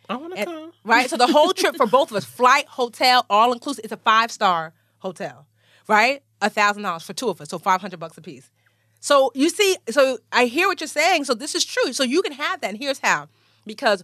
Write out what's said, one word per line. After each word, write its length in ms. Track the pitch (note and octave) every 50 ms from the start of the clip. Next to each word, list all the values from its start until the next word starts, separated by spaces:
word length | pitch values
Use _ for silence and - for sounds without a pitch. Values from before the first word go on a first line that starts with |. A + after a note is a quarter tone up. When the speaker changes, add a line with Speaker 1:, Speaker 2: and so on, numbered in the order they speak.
| _ -
Speaker 1:
I 80 | G3+
wanna 180 | B3+ D4+ E4 F#4
Speaker 2:
And, 120 | F#4+ -
Speaker 1:
come. 240 | F4+ E4+ D#4 D#4 E4 - _ -
Speaker 2:
right? 260 | G#3 A3+ A#3+ B3 -
So 60 | E4
the 120 | A#3 A#3+
whole 260 | - D#4 D4+ D4+ F4 F#4
trip 240 | - F#4 E4+ C#4
for 100 | E4 C4
both 240 | G#3+ G#3 C4+ D#4+ -
of 60 | A3
us, 80 | G3 -
Speaker 1:
<laughs> 140 | - - -
Speaker 2:
flight, 260 | B3 B3+ C4 D4 C#4+
hotel, 580 | - - - B3 A#3+ - - C4+ B3+ B3 B3+ A#3 -
all 240 | G3+ G#3 A3+ B3 B3
inclusive. 320 | A#3+ - D4 C#4 A3 G#3+
It's 80 | A3 A#3
a 40 | - -
five-star 720 | A#3 A3 A3 A#3 A#3 - - A3 F#3+ F3 E3 D#3+ E3 E3 _ _ _ _
hotel, 500 | _ - F#3+ F3 - F#3+ D3+ C3+ - D3 _ _ _ _ _ _ _ _
right? 360 | - G#3+ G#3 A3 B3+ C#4+ C4+ _ _ _ -
A 80 | G3+ G#3+
thousand 340 | G#3+ A3 G#3 G#3 G#3 G#3 G#3
dollars 200 | F#3+ F3 E3 -
for 100 | - D3+
two 160 | - - G#3
of 100 | F3 -
us, 80 | D3+
so 100 | D3 F#3+
five 220 | E3 - G3 F#3 F#3
hundred 220 | G3 G3 E3+ E3
bucks 160 | E3 E3 -
a 40 | -
piece. 300 | D#3 F3+ C#3 A#2+ - _ _ _ _ _ _ _ _ _ _ _
So 320 | - - C#4+ C#4 C4+ C4 -
you 140 | C4 C#4 E4+
see, 280 | - - G#4 F#4+ F#4 - _ -
so 280 | A3+ C#4+ C4+ C4+ B3+ - _ _ -
I 140 | A3+ B3
hear 200 | B3 A3+ D#4 F#4
what 140 | G4+ F4+ -
you're 80 | E4 C4+
saying. 340 | - D4 D#4 F4+ F#4+ D#4+ C#4+
So 120 | B3+ B3+
this 200 | G#3 C4+ - -
is 80 | E4+ -
true. 300 | - - B4 B4 D#4 A#3
So 100 | - C4+
you 180 | A#3+ C4 F4
can 120 | G4 D#4+ C#4+
have 260 | B3 D4 E4 F#4 D#4
that, 80 | - G3+
and 60 | G3+
here's 220 | G#3+ C#4+ C#4 C4+ -
how. 300 | - G#3+ F3 D3+ C#3+ D3+ _ _ _ _ _ _ _
Because 400 | G#3 G#3+ - A3 A3 G3+ F#3+